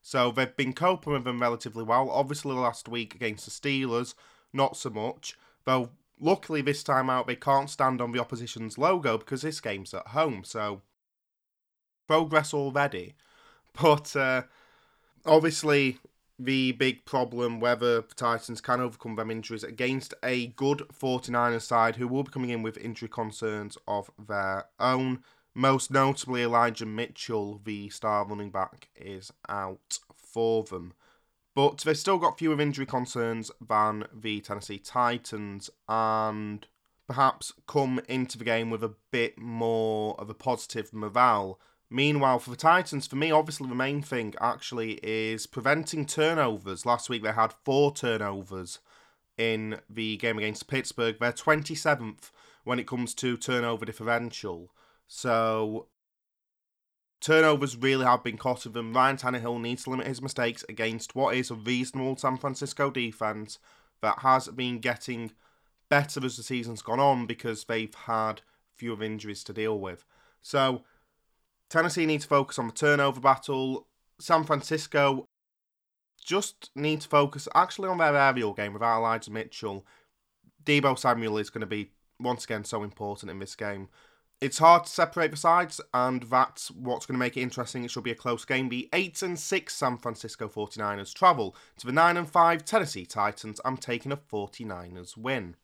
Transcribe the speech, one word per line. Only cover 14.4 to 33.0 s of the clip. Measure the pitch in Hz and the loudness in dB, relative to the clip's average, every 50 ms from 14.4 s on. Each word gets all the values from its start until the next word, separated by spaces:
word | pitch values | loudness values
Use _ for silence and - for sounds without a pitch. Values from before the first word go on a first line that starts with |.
| 127 _ _ _ _ _ _ _ _ _ _ _ _ _ _ _ _ | 0 _ _ _ _ _ _ _ _ _ _ _ _ _ _ _ _
obviously, | 160 156 160 156 165 156 - 156 151 147 143 139 131 127 - _ - _ _ _ _ _ - | 8 8 8 8 6 0 2 2 4 6 6 6 4 0 -4 _ -20 _ _ _ _ _ -6
the | 127 131 135 131 131 127 | -2 2 2 4 2 2
big | 123 113 131 131 127 - _ | 2 2 2 0 0 -2 _
problem, | - - 131 127 120 123 120 120 117 117 113 | -2 0 0 0 0 0 -2 -2 -2 0 0
whether | 117 120 123 113 120 120 117 117 | 2 2 2 4 4 2 2 2
the | 113 _ - | 0 _ -10
Titans | - 123 117 113 113 - - 117 107 | -2 0 0 0 0 -2 -8 -12 -10
can | - - 123 123 | -2 0 0 0
overcome | 127 120 113 _ - 120 110 | 0 -4 -6 _ -12 -8 -6
them | 107 110 110 | -6 -4 -4
injuries | 113 113 110 - 113 107 107 | -6 -8 -8 -10 -10 -10 -10
against | - 113 110 127 127 135 131 123 - - _ | -12 -6 -2 -2 0 0 -2 -6 -10 -12 _
a | - 127 127 123 120 117 | -4 -2 -2 -2 -2 -6
good | - - 135 139 143 139 143 - | -4 0 0 0 0 0 -4 -14
forty-niners | - - - 131 127 123 - - 120 120 120 120 117 113 - | -10 -4 -2 -2 0 -2 -2 -2 0 2 2 2 2 -2 -2
side | - 120 117 117 117 113 | 0 2 4 4 4 2
who | 117 123 | -2 -4
will | 123 127 135 143 | -2 -2 -2 -2
be | 135 | -2
coming | - 135 127 120 | -4 -4 -2 -2
in | 120 117 | -2 -2
with | 110 110 110 | -4 -6 -6
injury | - - 117 110 - 120 107 | -6 -10 -10 -10 -8 -12 -10
concerns | - - 113 110 104 - 113 110 107 104 101 104 - - _ - | -6 -6 -6 -6 -6 -6 -4 -4 -4 -4 -8 -10 -12 -14 _ -4
of | 104 101 101 - _ - 107 104 | -4 -4 -4 -8 _ -20 -10 -4
their | 104 101 98 95 95 98 - _ _ - | -2 -2 0 0 -2 -4 -6 _ _ 0
own. | 127 127 131 131 131 131 127 127 _ _ _ _ _ _ _ 120 | 2 2 2 2 0 -2 -4 -6 _ _ _ _ _ _ _ 2
Most | 131 135 135 131 - - | 4 4 4 2 0 2
notably, | 131 139 135 139 139 - - 127 127 123 | 4 4 4 4 2 -2 -4 -4 -2 0
Elijah | 120 117 117 117 120 120 110 - 117 | 0 4 4 4 4 4 2 -4 -8
Mitchell, | 110 107 110 120 - - - - - 117 107 101 101 104 104 104 | -6 -4 -6 -6 -6 -8 -14 -8 -4 -4 -4 -4 -4 -10 -10 -10
the | 113 104 104 101 98 | -8 -8 -8 -8 -12
star | - - - 107 107 104 101 | -12 -4 -2 0 2 2 0
running | 98 107 104 104 101 | -2 -6 -8 -8 -6
back, | 92 98 95 - - - - _ _ | -2 -4 -4 -4 -6 -20 -20 _ _
is | - 64 95 98 92 95 - - _ - - | -18 -14 -14 -12 -14 -14 -18 -20 _ -10 -6
out | 101 101 98 92 95 - _ _ - - _ _ - | -6 -4 -4 -6 -8 -12 _ _ -10 -10 _ _ -20
for | _ _ - - 117 113 113 113 110 | _ _ -8 -2 0 2 2 2 0
them. | 107 - 95 90 87 90 - _ _ _ _ _ _ _ _ _ _ _ _ | 0 -4 -10 -10 -12 -14 -18 _ _ _ _ _ _ _ _ _ _ _ _
But | 139 139 143 143 - | 2 2 2 2 0
they've | - 156 156 | 0 0 0
still | 147 - 190 196 175 | 2 2 2 2 2
got | 170 - - - | 2 0 0 0
fewer | 165 156 151 143 | 0 0 2 2
injury | 151 147 131 131 135 | 2 0 0 -4 -4
concerns | - 139 127 | -2 -2 -2